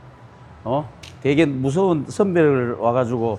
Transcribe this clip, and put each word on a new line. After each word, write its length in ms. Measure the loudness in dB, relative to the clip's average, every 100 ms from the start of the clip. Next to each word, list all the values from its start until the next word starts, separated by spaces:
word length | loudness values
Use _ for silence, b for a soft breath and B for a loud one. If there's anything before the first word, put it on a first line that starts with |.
| -20 -20 -20 -20 -20 -14
어? 240 | -6 -4 -6 -14 -20 -4
되게 220 | 0 2 2
무서운 600 | 0 -2 0 0 0 -2
선배를 680 | -2 0 4 4 2 0
와가지고 640 | -2 0 0 0 -2 -2